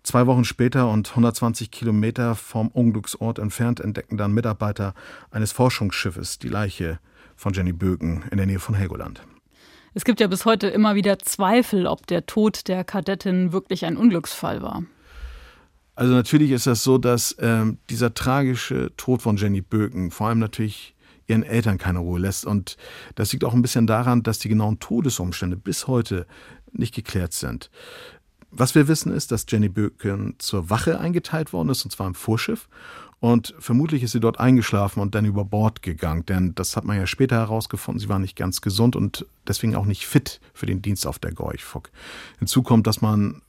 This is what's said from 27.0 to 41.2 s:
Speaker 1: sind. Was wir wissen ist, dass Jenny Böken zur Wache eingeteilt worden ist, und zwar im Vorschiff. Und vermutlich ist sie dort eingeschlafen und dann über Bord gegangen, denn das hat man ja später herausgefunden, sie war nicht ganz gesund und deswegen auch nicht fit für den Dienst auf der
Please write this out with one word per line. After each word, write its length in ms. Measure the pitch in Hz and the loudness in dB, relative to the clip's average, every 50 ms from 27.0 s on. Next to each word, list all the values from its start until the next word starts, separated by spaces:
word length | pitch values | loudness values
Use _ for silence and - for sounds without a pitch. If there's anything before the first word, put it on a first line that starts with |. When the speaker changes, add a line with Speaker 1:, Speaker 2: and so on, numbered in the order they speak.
| - - - 98 87 87 - | -8 -4 -4 -4 -2 -2 -6
Speaker 1:
sind. 360 | - - 64 58 62 - - _ - - - - - - - - - _ _ _ _ - _ | -6 -6 -6 -8 -8 -12 -16 _ -20 -20 -20 -20 -20 -20 -20 -20 -20 _ _ _ _ -20 _
Was 240 | - - 127 127 - | -2 0 2 4 6
wir 120 | 156 143 | 6 6
wissen 260 | 143 160 - - - 185 | 6 4 0 0 -2 -2
ist, 180 | 156 - - | -2 -4 -2
dass 140 | 120 110 - | -4 -4 -2
Jenny 220 | - - 107 104 101 | 0 2 2 2 2
Böken 640 | 92 107 104 104 - - - 104 98 101 101 107 - - | 2 0 -2 -2 -2 -4 -6 -4 -4 -4 -6 -6 -8 -8
zur 300 | - - - 98 82 85 | -8 -4 -4 -4 -2 0
Wache 300 | 104 113 - 170 160 - | -2 0 0 0 -2 0
eingeteilt 540 | - 170 175 175 - - - 160 156 - - | -2 -2 -2 -2 -4 -4 -4 -6 -4 -4 -4
worden 160 | 87 82 143 | -2 -2 0
ist, 160 | 131 - - | -2 -2 -4
und 60 | 104 | -8
zwar 160 | - - 98 | -6 -6 -6
im 80 | 92 90 | -6 -6
Vorschiff. 520 | - - - 110 113 - - 226 - - _ _ - - - - - - - _ - | -6 -2 -2 0 0 0 -4 -4 -6 -6 _ _ -20 -20 -20 -20 -20 -20 -20 _ 0
Und 320 | - 117 120 120 117 - - - | 2 4 4 4 2 -2 -14 -12
vermutlich 420 | - - 117 123 156 156 156 135 | -4 2 2 2 2 2 0 0
ist 120 | 123 113 - | -2 0 0
sie 80 | 120 | 2
dort 180 | 110 113 110 - | 2 2 2 4
eingeschlafen 640 | 117 131 131 123 107 - - 101 101 101 - 110 | 4 6 6 6 4 4 2 2 2 0 0 -2
und 120 | 101 101 101 | -2 0 0
dann 120 | 107 107 | 0 0
über 180 | 104 98 101 101 | 2 0 0 -2
Bord 380 | 98 104 107 110 110 - - | 0 0 2 2 2 0 -2
gegangen, 440 | - 92 82 80 - 82 78 85 85 | -8 -6 -6 -4 -2 -2 -2 -2 -2
denn 300 | - 98 92 92 90 78 | 0 0 0 0 0 -2
das 220 | - 92 - - | -4 -6 -4 -4
hat 80 | 113 - | -4 -4
man 100 | 104 104 | -2 -2
ja 100 | 101 92 | -2 -2
später 300 | - - - 135 120 123 | -2 0 0 2 2 2
herausgefunden, 640 | 117 113 107 110 113 113 - - 101 - - - - | 0 0 0 -2 -4 -4 -6 -8 -8 -6 -6 -6 -6
sie 80 | 104 | -4
war 100 | 101 101 | -2 -2
nicht 200 | 95 95 95 - | -2 -2 -4 -4
ganz 240 | - 98 92 95 - | -4 -4 -4 -4 -4
gesund 340 | - 107 95 101 113 123 - | -4 -2 2 4 4 4 4
und 300 | - - 101 - - - - _ _ - | 2 -2 -2 -4 -8 -14 -14 _ _ -6
deswegen 300 | - 101 - - 113 104 | -6 -4 -2 0 0 0
auch 100 | 101 101 | 0 0
nicht 220 | 104 98 - - | 0 -2 -2 -4
fit 320 | - - 147 - - - - _ - _ | 0 0 0 0 0 -12 -14 _ -20 _
für 120 | - - | -8 -4
den 160 | 101 98 92 | -4 -4 -2
Dienst 240 | 101 101 101 - - | -2 -2 -4 -4 -4
auf 140 | 76 - | -6 -8
der 140 | - | -6